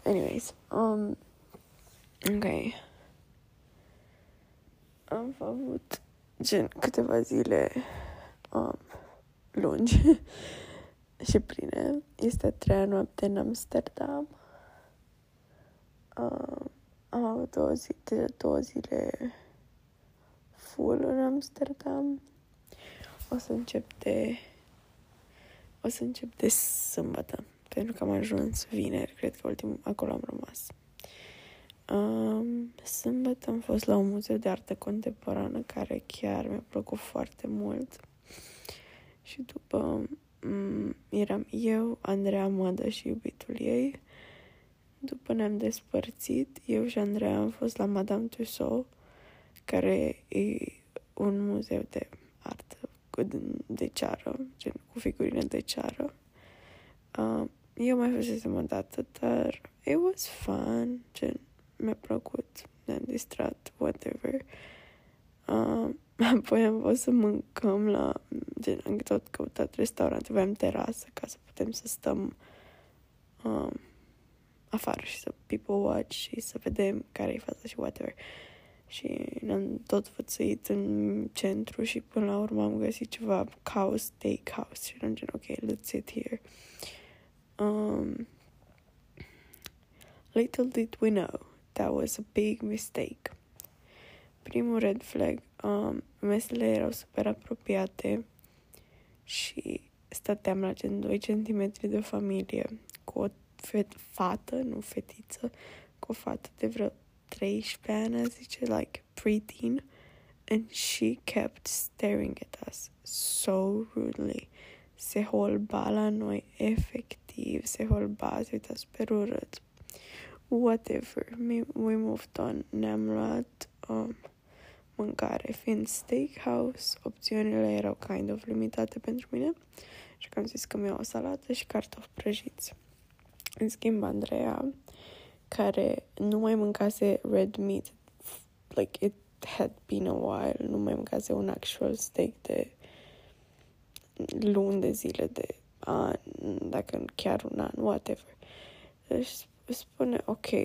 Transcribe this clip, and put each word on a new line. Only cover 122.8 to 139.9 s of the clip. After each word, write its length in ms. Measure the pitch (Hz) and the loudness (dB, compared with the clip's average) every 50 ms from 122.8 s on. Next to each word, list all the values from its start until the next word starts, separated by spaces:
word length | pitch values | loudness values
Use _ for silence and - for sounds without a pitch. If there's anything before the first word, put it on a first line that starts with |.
| 214 214 214 214 220 214 | 0 2 2 2 2 2
luat, 580 | 214 220 214 220 233 240 240 - _ _ - - _ _ - - | 2 2 2 2 0 0 -2 -4 _ _ -16 -16 _ _ -6 -4
um, 280 | 226 220 226 233 226 - - - - _ _ - - - - - - - - _ _ | -2 -2 -2 -2 -6 -8 -14 -20 -20 _ _ -20 -20 -20 -20 -20 -20 -20 -20 _ _
mâncare. 580 | - 208 214 - - - - - - - - 220 | -4 -4 -2 0 0 0 0 0 -2 -2 -4 -8
Fiind 340 | - - 233 220 214 220 | -4 0 0 2 2 0
steakhouse, 1120 | - - - - - 247 254 277 294 - - - 247 240 240 247 247 254 - - - - - - | -2 -4 -6 -2 0 0 2 2 0 -4 -4 -2 0 2 2 2 0 -2 -2 -4 -4 -4 -4 -6
opțiunile 720 | 233 220 - - - 220 214 214 214 214 220 220 214 208 | -8 -10 -6 -4 -2 0 0 2 2 2 4 4 4 2
erau 220 | 208 208 202 - - - - | 2 0 0 -2 -4 -4 -4
kind 220 | 196 196 202 202 | -2 -2 -2 -2
of 140 | 208 220 - | -2 -4 -4
limitate 540 | 226 220 220 220 226 - - 220 220 - 226 | -4 -2 0 0 0 0 0 -2 -2 -2 -6
pentru 300 | - - 226 247 - - | -6 -4 -4 -4 -6 -4
mine, 220 | - 240 269 311 339 - - - - - - - - - - - - _ | -4 -2 0 0 -2 -4 -8 -18 -20 -20 -20 -20 -20 -20 -20 -20 -18 _
și 100 | - - | -18 -6
că 100 | - 208 | -4 -4
am 60 | 208 | -4
zis 200 | 226 - - - | -4 -6 -8 -8
că 120 | - - | -6 -4
mi-au 200 | 214 202 196 - - | -2 -2 0 -2 -2
o 40 | 226 | -4
salată 500 | - - 233 240 269 285 269 - - 247 | -4 -4 -4 -4 -4 -4 -6 -4 -4 -4
și 140 | - - | -4 -4
cartofi 420 | - - 214 - - - - - - _ | -2 -2 -2 -2 -2 -10 -16 -16 -14 _
prăjiți. 600 | - - 208 208 - - - - - - - - - _ - - _ - - - - - - - - - - - - | -4 -2 -2 -2 -2 -6 -10 -12 -10 -12 -12 -12 -16 _ -20 -20 _ -20 -20 -20 -20 -20 -20 -20 -16 -14 -14 -4 -2
În 100 | 220 220 | -2 -2
schimb, 340 | - - - 226 226 208 208 | -2 0 2 2 2 2 2
Andreea, 720 | - - 202 208 - - - - - - - - 277 - - - - - - - - - - - - - - - - | 0 0 -2 -2 0 0 0 2 2 0 0 -2 -2 -4 -6 -14 -20 -20 -20 -20 -20 -20 -20 -20 -20 -20 -20 -14 -6
care 540 | - - 202 202 196 202 180 - - - - - - | -2 2 2 4 4 4 4 2 2 0 -4 -10 -6
nu 240 | - 202 208 214 214 | 0 2 2 4 4
mai 160 | 220 220 226 | 4 4 4
mâncase 640 | 220 208 208 202 - 208 208 214 - 208 202 196 - - - | 4 4 2 2 2 2 0 2 4 4 4 4 4 2 4
red 260 | 208 196 190 202 208 | 4 4 4 4 2
meat, 360 | 220 101 98 98 - - - - - _ - - _ - - - - - _ _ _ _ - | 0 0 0 0 -2 -4 -6 -14 -20 _ -20 -20 _ -16 -16 -16 -16 -18 _ _ _ _ -4
like, 360 | - - 98 - - - 196 | 0 0 0 0 0 2 2
it 100 | 202 202 - - _ _ _ - - - | 2 2 0 -10 _ _ _ -12 -8 -2
had 140 | - 202 - - - - | 0 0 0 -2 -8 -8
been 200 | - | -4